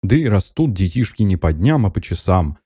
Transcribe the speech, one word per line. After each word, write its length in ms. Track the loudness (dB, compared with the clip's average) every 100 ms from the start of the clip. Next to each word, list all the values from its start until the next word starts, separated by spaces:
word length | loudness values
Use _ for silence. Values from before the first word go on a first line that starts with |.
Да 160 | 0 0
и 80 | 2
растут 480 | 0 -2 -2 -2
детишки 500 | 0 -2 -2 -4 -2
не 140 | 0 0
по 160 | 0
дням, 320 | 0 2 2 0
а 40 |
по 120 | -2
часам. 560 | -6 -6 0 2 2 -4